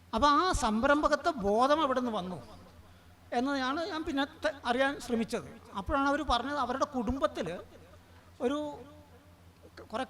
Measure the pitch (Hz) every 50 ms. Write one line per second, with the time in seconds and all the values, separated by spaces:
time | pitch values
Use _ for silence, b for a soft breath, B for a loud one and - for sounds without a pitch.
0 | - - - 226 277 294 285 294 349 370 349 - 254 226 208 220 233 277 285 302
1 | 302 285 302 285 - 349 330 254 185 196 208 220 254 277 294 320 311 262 254 254
2 | 247 240 214 202 175 185 185 143 - - - - - - - - - - - -
3 | - - - - - - - 240 247 277 285 277 262 254 269 339 330 403 339 320
4 | 320 339 277 277 285 285 - - - 302 294 277 - 233 247 254 269 277 285 -
5 | - - 240 226 226 - 240 202 139 135 - - - - - 202 185 - 311 277
6 | 277 277 277 294 302 269 269 240 240 277 294 294 254 233 247 262 302 - - 254
7 | 226 208 254 269 320 294 294 349 240 160 175 202 - - - - - - - -
8 | - - - - - - - - - 247 285 302 302 294 285 - - - - -
9 | - - - - - - - - - - - - - - - - - - 214 226
10 | 262 -